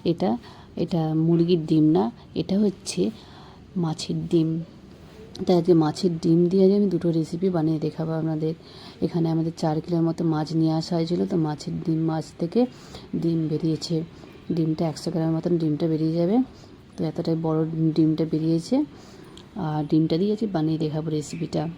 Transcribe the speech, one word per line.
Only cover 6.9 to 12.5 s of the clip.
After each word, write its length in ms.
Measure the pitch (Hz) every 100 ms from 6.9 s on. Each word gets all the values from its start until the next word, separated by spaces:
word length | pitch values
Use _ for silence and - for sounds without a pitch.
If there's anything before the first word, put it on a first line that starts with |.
| 175 170
রেসিপি 380 | 165 156 170 190
বানিয়ে 300 | 180 156 160
দেখাবো 320 | 156 - 160
আপনাদের। 420 | 160 160 156 156 165 - - - -
এখানে 280 | 165 175 165
আমাদের 220 | 165 160 165
চার 240 | 165 156
কিলোর 200 | - 170
মতো 220 | 165 165
মাছ 300 | 170 156 151
নিয়ে 180 | 160 160
আসা 240 | 160 165 170
হয়েছিল, 300 | 165 175 190
তো 120 | 175
মাছের 360 | 156 151 - 165 165
ডিম, 140 | 160
মাছ 260 | 160 160 156 -
থেকে 260 | 170